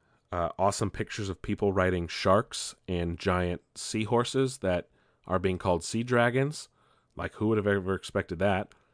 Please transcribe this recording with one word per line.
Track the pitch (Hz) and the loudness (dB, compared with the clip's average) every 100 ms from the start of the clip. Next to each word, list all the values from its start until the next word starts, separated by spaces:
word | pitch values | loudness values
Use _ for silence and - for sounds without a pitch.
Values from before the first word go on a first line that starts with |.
| _ _ _ | _ _ _
uh, | 90 85 - | -4 -4 0
awesome | 95 - 104 | 0 2 -4
pictures | - 110 - 101 | -4 -8 -6 -6
of | 90 | -6
people | - 101 101 | -4 0 2
riding | 95 92 90 85 | 4 2 2 -2
sharks | - 98 98 113 - - - - | -2 4 4 4 -6 -10 -12 -4
and | 90 85 85 | -2 -2 -2
giant | - 92 90 87 - | 0 2 0 -4 -8
seahorses | - - 110 107 117 120 131 135 131 | -14 -8 -4 0 0 0 0 -2 -2
that | 95 87 - _ _ _ - | 0 0 -2 _ _ _ -2
are | 90 | 0
being | 95 90 | 0 0
called | 98 87 | 2 0
sea | - 113 | 0 -4
dragons. | 120 123 120 123 139 156 - _ _ _ _ | 0 4 4 2 0 -4 -14 _ _ _ _
Like, | - 92 | -10 -10
who | - 107 | -2 0
would | 110 | 2
have | 101 | 2
ever | 101 92 | 0 0
expected | 95 - 101 - 85 | -4 -2 -4 -4 0
that? | 98 95 - - _ | 2 0 -2 -14 _